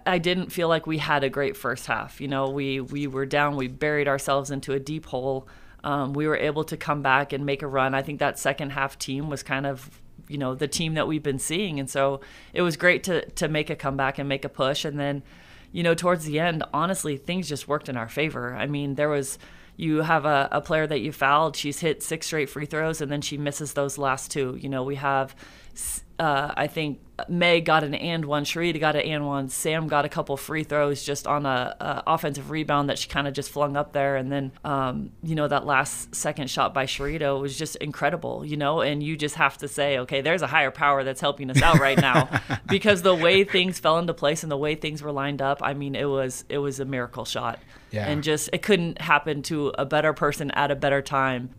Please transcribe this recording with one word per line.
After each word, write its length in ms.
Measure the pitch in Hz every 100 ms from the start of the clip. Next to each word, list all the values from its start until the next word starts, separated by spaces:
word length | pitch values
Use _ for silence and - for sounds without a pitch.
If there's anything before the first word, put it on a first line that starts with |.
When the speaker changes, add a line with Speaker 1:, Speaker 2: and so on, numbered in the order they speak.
| -
Speaker 1:
I 120 | 180
didn't 340 | 175 180 175
feel 160 | - 165
like 200 | 165 156
we 100 | 156
had 260 | 147 147
a 60 | 135
great 260 | 139 139 -
first 300 | 127 117 -
half. 320 | 113 - -
You 60 | 139
know, 220 | 139 135
we, 300 | 139 139 135
we 280 | 123 143 143
were 180 | 131 135
down, 300 | 147 147 147
we 120 | 127
buried 400 | 131 151 151 143
ourselves 440 | 139 143 139 135
into 220 | 139 147
a 60 | 139
deep 260 | 139 156 -
hole. 420 | 131 131 135 - - - -
Um, 300 | 147 143 135
we 140 | 143 151
were 100 | 147
able 260 | 151 151 156
to 120 | 156
come 240 | - 147
back 320 | 139 135 139
and 120 | 139 143
make 160 | 139
a 40 | 147
run. 260 | 135 131 135
I 60 |
think 180 | 131 143
that 180 | 143 -
second 320 | 139 139 139
half 260 | 139 135 -
team 300 | - 135 151
was 120 | 139
kind 220 | - 135 139
of, 240 | 135 - - - - -
you 100 | 143
know, 160 | 131 131
the 120 | 147
team 260 | - 160
that 140 | 156 143
we've 160 | 156
been 160 | 151 135
seeing. 400 | - 165 208 147
And 100 | 139
so 320 | 139 139 139 - - -
it 80 | -
was 160 | 180 151
great 260 | 175 180 190
to, 200 | 165 -
to 160 | - 160
make 220 | 151 151
a 60 | 156
comeback 440 | 143 139 135 139
and 100 | 143
make 160 | 139 139
a 40 |
push. 360 | - 131 147 160
And 140 | 143
then, 240 | 143 143 - - - - -
you 120 | 170
know, 100 | 170 165
towards 300 | 175 180 156
the 140 | 147
end, 240 | 170 160 -
honestly, 440 | 147 170 190 156 139
things 320 | - 180 156
just 180 | 143 -
worked 220 | 147 143
in 80 | 123
our 100 | 113
favor. 460 | 143 156 135 123 127
I 120 | 131
mean, 280 | 147 143 139
there 140 | 151
was, 300 | 143 135 - - - - -
you 200 | 165 156
have 240 | 156 160 147
a, 220 | 143 139
a 100 | 143
player 240 | - 156 156
that 140 | 147
you 120 | 151
fouled, 440 | - 139 147 160 139
she's 240 | 147 139
hit 240 | 165 143
six 240 | - 160 -
straight 220 | 156 143
free 160 | - 147
throws, 360 | 156 160 160
and 100 | 143
then 100 | 147
she 160 | 147 147
misses 360 | 147 143 147
those 240 | - 139 143
last 320 | 135 131 -
two. 280 | 151 131 131
You 100 | 135
know, 140 | 135
we 120 | 131 139
have, 400 | 139 139 135 - - - -
s-, 300 | - - - - -
uh, 340 | 160 139 147 -
I 120 | 147
think 320 | 160 151 135 - - -
May 320 | 175 175 170
got 220 | 165 160
an 120 | 151 143
and 300 | 175 165 147
one, 180 | 147
Sharita 360 | 143 165 170 156
got 160 | 156 151
an 60 |
and 220 | - 151 143
one, 240 | 139 131
Sam 380 | - 165 160 160
got 180 | 147 147
a 40 |
couple 260 | 160 147 139
free 260 | - 156
throws 400 | 151 147 147 139
just 220 | - 143 -
on 200 | 147 143
a, 280 | 127 123 -
a 240 | 151 139 -
offensive 440 | 160 160 139 135
rebound 380 | 156 151 147 143
that 100 | 135
she 80 | -
kinda 240 | 147 143
just 180 | 135 139
flung 260 | 143 147 143
up 160 | 143
there. 240 | 143 139 135
And 140 | 131
then, 200 | 139 135 -
um, 480 | 151 139 131 143 - -
you 100 | 160 156
know, 120 | 147
that 180 | 143 143
last 480 | 135 143 - - -
second 340 | 156 156 127
shot 220 | - 127 135
by 100 | 135
Sharita 540 | - 139 156 143 139
was 180 | 139 135
just 180 | 156 -
incredible, 680 | 147 - 143 165 123 - 151
you 120 | 151
know, 240 | 143 156
and 200 | 131 147
you 160 | 147 156
just 180 | 147 160
have 220 | 143 -
to 80 | 143
say, 320 | - 143 135
"Okay, 220 | 127 139
there's 200 | 139 180
a 60 | 135
higher 240 | 156 139
power 320 | - 147 139
that's 180 | 135 131
helping 280 | 147 143 131
us 120 | 135
out 180 | 165 160
right 180 | 135 139
now," 300 | 139 135 131 139 -
Speaker 2:
<laughs> 180 | 123 -
Speaker 1:
because 340 | 196 214 196
the 120 | 185 180
way 280 | 170 190
things 360 | 196 190 185 175
fell 180 | 160 160
into 140 | 170
place 280 | 160 143 165
and 80 | 160
the 60 | 143
way 160 | 151 156
things 260 | 156 151
were 80 | 147
lined 300 | 143 143 143
up, 160 | 139 143
I 100 | -
mean, 220 | 143 143 127
it 100 | 143
was, 380 | 135 131 127 -
it 80 | 143
was 200 | 143 131
a 60 | 135
miracle 400 | 135 120 127 110
shot. 340 | - 120 117 - - -
Speaker 2:
Yeah. 160 | 104 107
Speaker 1:
And 160 | 147
just, 260 | 147 151 -
it 80 | -
couldn't 400 | - 196 170 -
happen 400 | 160 147 160 147
to 300 | 135 156 143 -
a 80 | 135
better 280 | 151 156
person 360 | 151 151 143 143
at 200 | - 143
a 40 | 139
better 240 | 143 139
time 480 | 139 139 131 127 127